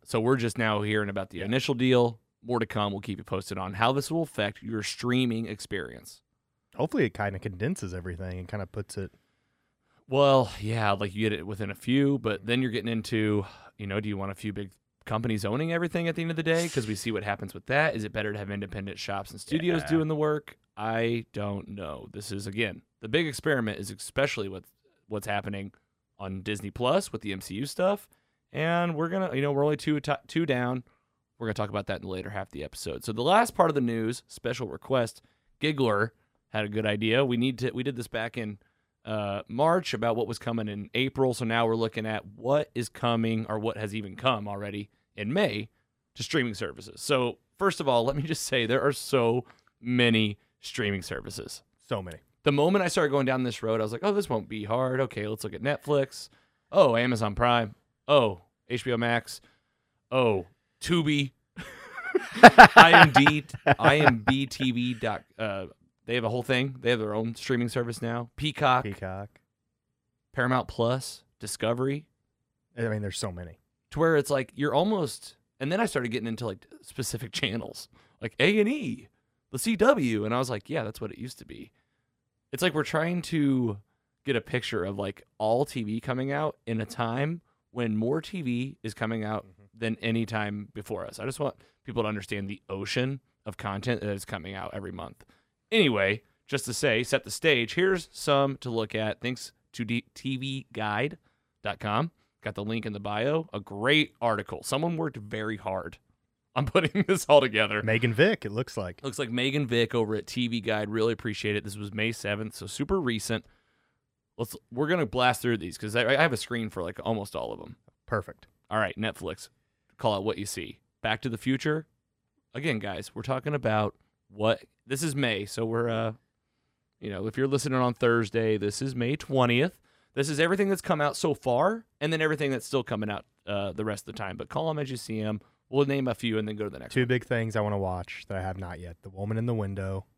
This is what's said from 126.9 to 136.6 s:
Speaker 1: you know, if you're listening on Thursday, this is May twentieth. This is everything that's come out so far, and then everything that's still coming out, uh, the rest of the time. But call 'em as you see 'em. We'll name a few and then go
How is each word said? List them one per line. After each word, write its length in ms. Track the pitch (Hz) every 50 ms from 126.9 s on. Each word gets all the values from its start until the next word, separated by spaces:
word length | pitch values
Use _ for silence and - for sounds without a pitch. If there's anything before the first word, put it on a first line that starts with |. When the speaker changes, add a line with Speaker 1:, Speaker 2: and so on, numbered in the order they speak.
| _ _
Speaker 1:
you 100 | - 110
know, 160 | 98 92 98
if 100 | 110 -
you're 120 | 131 135 135
listening 320 | 139 131 - 147 131 127
on 140 | 123 123 120
Thursday, 640 | - 127 120 117 117 113 101 - 117 113 110 110
this 240 | 104 101 104 101 -
is 140 | 131 135 127
May 220 | 123 117 123 147
twentieth. 640 | 151 - - 139 131 123 120 120 123 151 185 - _ _ _ _ _ _ _ _
This 140 | 131 139 151
is 120 | 151 139
everything 280 | 160 170 190 190 202 196
that's 120 | 196 175
come 180 | - - 175 151
out 160 | 147 147 -
so 180 | - - 165 139
far, 500 | - - 131 120 123 160 190 226 226 - _ _ _
and 120 | 143 156
then 80 | 160 156
everything 300 | 156 156 156 139 151 139
that's 160 | 135 120 -
still 160 | - - 131
coming 280 | 120 - 117 107 107 104
out, 140 | 101 - - _ _ _ _
uh, 260 | - 104 98 101 98
the 120 | 82 - 107
rest 240 | 107 101 98 - -
of 60 | 104
the 40 | -
time. 180 | 104 95 92
But 120 | - - -
call 200 | - 143 160 165
'em 80 | 156 147
as 120 | 143 131
you 60 | 131
see 240 | 117 - - 110 110
'em. 200 | 107 107 107 104 - _ _ _ _ _
We'll 180 | 127 139 143
name 220 | 139 139 139 131 123
a 60 | 110
few 240 | - - 117 107 110
and 80 | 107 107
then 80 | 107
go 80 | 104